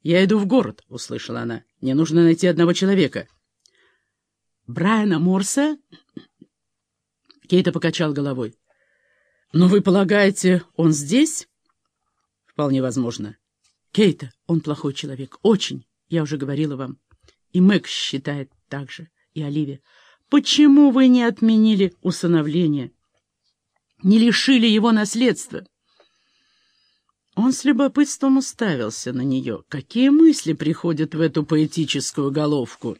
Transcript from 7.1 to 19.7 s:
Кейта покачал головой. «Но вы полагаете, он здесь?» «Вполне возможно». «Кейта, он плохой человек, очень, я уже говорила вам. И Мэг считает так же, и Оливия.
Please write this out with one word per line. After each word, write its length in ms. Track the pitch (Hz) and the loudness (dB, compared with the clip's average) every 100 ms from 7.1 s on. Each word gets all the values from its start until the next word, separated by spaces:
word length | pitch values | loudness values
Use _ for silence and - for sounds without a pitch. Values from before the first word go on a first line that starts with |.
| _ _ _ _ | _ _ _ _
Кейта 240 | 180 180 | 0 0
покачал 420 | 165 160 156 156 | -2 -4 -2 -4
головой. 420 | 143 143 127 113 _ _ _ _ _ _ _ _ _ _ | -4 -6 -6 -10 _ _ _ _ _ _ _ _ _ _
«Но 160 | 156 180 | 2 4
вы 140 | 202 | 4
полагаете, 840 | 196 190 185 208 196 196 185 180 - - | 2 0 2 2 2 2 0 0 -2 0
он 160 | 165 | 0
здесь?» 560 | 151 143 240 311 - - _ _ _ _ _ _ _ _ _ _ | 0 0 2 2 -2 -14 _ _ _ _ _ _ _ _ _ _
«Вполне 340 | - 147 135 | -6 -2 0
возможно». 560 | 131 120 120 117 104 - _ _ _ _ _ | -2 -4 -6 -6 -14 -16 _ _ _ _ _
«Кейта, 400 | - 208 151 135 _ - | 0 0 0 -12 _ -4
он 120 | 165 | -4
плохой 360 | 156 147 147 139 | -4 -8 -8 -8
человек, 420 | 143 131 135 - | -12 -12 -16 -4
очень, 420 | 202 202 - 135 _ _ _ | 0 0 -2 -12 _ _ _
я 140 | 165 | -6
уже 140 | 147 151 | -4 -6
говорила 380 | 135 139 156 135 | -6 -6 -6 -6
вам. 220 | 131 135 _ _ _ _ _ | -12 -14 _ _ _ _ _
И 100 | 180 | 2
Мэг 240 | 185 196 - | 4 2 -4
считает 640 | - - 135 143 143 135 _ _ | -10 -8 -8 -8 -10 -12 _ _
так 200 | 139 139 | -14 -12
же, 180 | - 160 _ _ 156 | -18 -20 _ _ -10
и 80 | |
Оливия. 380 | 147 147 143 | -6 -6 -6